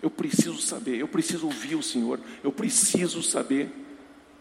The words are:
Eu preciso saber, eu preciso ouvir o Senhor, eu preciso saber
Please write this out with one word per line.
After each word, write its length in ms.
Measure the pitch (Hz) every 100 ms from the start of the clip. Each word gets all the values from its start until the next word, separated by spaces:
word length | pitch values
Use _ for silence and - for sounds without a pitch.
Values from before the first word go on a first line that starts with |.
Eu 80 | 160
preciso 500 | - 151 - - -
saber, 380 | - 131 120 120
eu 100 | 151
preciso 380 | - 156 180 156
ouvir 300 | 127 135 156
o 80 |
Senhor, 360 | - 127 117 131 - -
eu 80 | 139
preciso 720 | - 214 - - 185 175 165
saber 500 | - - - 135 143 - - - - - - -